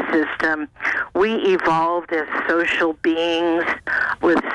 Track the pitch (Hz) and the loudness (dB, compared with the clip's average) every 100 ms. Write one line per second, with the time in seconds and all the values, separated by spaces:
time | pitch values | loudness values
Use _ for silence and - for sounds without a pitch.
0 | - 165 147 - 160 156 147 - - - | 0 0 0 -2 -2 -2 -6 -6 -4 -2
1 | - 175 214 226 185 185 170 165 165 175 | -2 0 0 2 2 2 2 2 2 -2
2 | 165 160 151 - - 170 165 - 165 156 | -2 -4 -4 -4 0 0 0 0 0 0
3 | 170 165 170 165 170 165 - - - - | 0 0 0 0 2 0 0 -4 -4 -2
4 | - - 175 160 - | -2 0 2 2 0